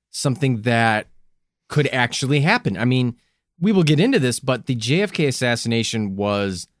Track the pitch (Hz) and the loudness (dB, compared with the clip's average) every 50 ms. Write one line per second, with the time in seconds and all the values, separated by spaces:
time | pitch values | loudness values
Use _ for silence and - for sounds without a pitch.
0 | _ _ - - - 139 120 107 139 131 123 107 107 123 117 117 117 113 107 107 | _ _ -12 -4 -2 -2 -2 0 0 0 0 0 0 0 2 2 2 2 2 0
1 | - _ - - _ _ _ _ _ _ _ _ _ - - 151 139 - 131 127 | -4 _ -20 -20 _ _ _ _ _ _ _ _ _ -2 0 0 0 0 0 0
2 | 120 117 - - 135 127 147 143 143 180 220 - - 123 98 - 120 123 127 127 | -2 -2 -2 -4 -2 0 0 2 2 2 0 0 0 -4 -4 0 0 0 2 2
3 | 123 120 117 _ _ _ _ _ _ _ _ - 170 220 208 185 165 147 156 143 | 0 -2 -4 _ _ _ _ _ _ _ _ -2 0 2 4 4 4 4 4 4
4 | 202 269 269 180 131 123 117 - 131 135 127 110 - - 127 113 107 120 151 185 | 4 2 2 2 2 0 -2 -2 -2 -2 -2 -2 -2 -4 -4 -4 0 0 0 0
5 | 208 202 - - 151 135 127 - 127 120 120 117 - 120 117 117 110 - - 110 | 0 -2 -2 -2 -2 0 0 0 0 0 0 -2 -2 -2 0 0 -2 -2 -2 -4
6 | 107 98 95 101 101 104 101 101 101 98 92 87 - _ _ _ | -4 -4 -4 -2 -2 0 0 0 -2 -2 -4 -6 -10 _ _ _